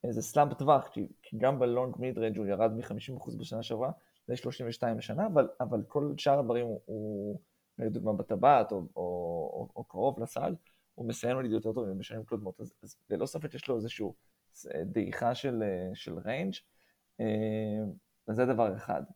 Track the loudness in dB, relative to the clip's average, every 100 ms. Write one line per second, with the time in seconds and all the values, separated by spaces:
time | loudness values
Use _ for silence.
0 | 0 -2 2 4 4 4 6 6 6 -8
1 | -8 -10 -10 2 2 4 4 4 0 -2
2 | -4 0 0 0 0 4 4 2 -6 -8
3 | -8 -10 -10 -10 -6 -6 -4 -2 -2 -4
4 | _ _ -8 -6 -6 -6 -8 -2 -2 -2
5 | -4 -2 4 4 4 0 -2 -2 0 -2
6 | -2 0 4 4 4 0 0 -6 -6 -6
7 | -4 -4 -4 -6 _ _ _ -4 -2 0
8 | 0 -2 -2 6 8 8 6 -2 -6 -4
9 | -4 -2 -2 -4 -4 -6 -8 -10 -10 0
10 | 0 0 -6 -2 -2 -4 _ _ _ -8
11 | -6 -2 -2 0 0 0 0 -2 -2 -6
12 | -8 -10 -6 -4 -6 -10 -14 _ -20 -20
13 | _ -2 -2 -4 -8 -8 -2 -2 -2 -4
14 | -6 -6 _ _ _ -18 -8 -6 -2 0
15 | 0 0 0 2 -2 0 0 0 -4 -6
16 | -8 -6 -4 -2 -2 -6 _ _ _ _
17 | _ -4 0 2 0 0 0 -2 -4 -6
18 | _ _ -2 2 4 6 4 2 -2 -4
19 | -4